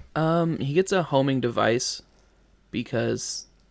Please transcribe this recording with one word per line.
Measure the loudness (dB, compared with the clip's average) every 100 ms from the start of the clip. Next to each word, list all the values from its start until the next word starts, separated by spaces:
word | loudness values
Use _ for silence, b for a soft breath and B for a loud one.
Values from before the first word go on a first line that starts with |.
| -8 -2
Um, | 2 2 0 -2
he | 0
gets | 0 2
a | 0
homing | 2 2 2 2
device | 0 2 2 2 -2 -6 -14 _ _ _ _ _ _
because, | -8 -4 -2 -2 -2 -6 -10 -12 _ _